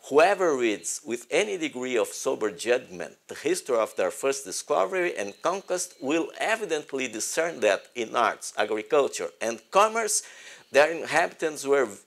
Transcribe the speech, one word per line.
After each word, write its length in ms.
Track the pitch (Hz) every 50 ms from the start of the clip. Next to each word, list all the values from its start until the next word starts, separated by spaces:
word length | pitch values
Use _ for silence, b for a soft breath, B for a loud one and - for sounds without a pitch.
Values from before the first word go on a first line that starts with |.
| - -
whoever 480 | 135 147 160 190 202 180 190 170 143
reads 420 | 123 120 113 104 90 - - - - -
with 200 | 104 117 120 - _
any 260 | 135 165 208 214 196
degree 380 | 180 160 139 - 123 127 127 127
of 140 | 110 101 -
sober 420 | - - - 135 135 - 107 104
judgment 640 | 98 - - 113 120 127 - - 92 87 80 - - _ _ -
the 60 | 104
history 420 | - - 151 180 175 - - 123
of 180 | 113 107 104 -
their 160 | - 95 90
first 320 | - - - 135 135 - -
discovery 720 | - - - - - 147 175 190 - 190 185 175 175 -
and 180 | - 101 101 98 -
conquest 520 | - 160 180 196 - - 185 180 - - - _
will 260 | - 131 156 170 151 - - -
evidently 680 | 139 190 220 226 214 170 165 151 147 - 143 135 131
discern 540 | 123 107 110 - - - 160 160 175 160 131
that 240 | 110 107 95 90 - - _
in 180 | 120 113 110 123
arts, 380 | 120 117 101 85 - - - -
agriculture, 720 | - 107 107 110 107 107 - 160 147 131 110 - - 90 - - _
and 220 | 101 113 117 110 _ _
commerce, 500 | - 190 214 220 220 226 226 208 - - B B B B B B B B B B -
their 180 | 135 147 156
inhabitants 760 | 170 156 104 117 139 156 175 180 175 - 175 156 156 135 135
were 220 | 135 143 143 127 107 98 - -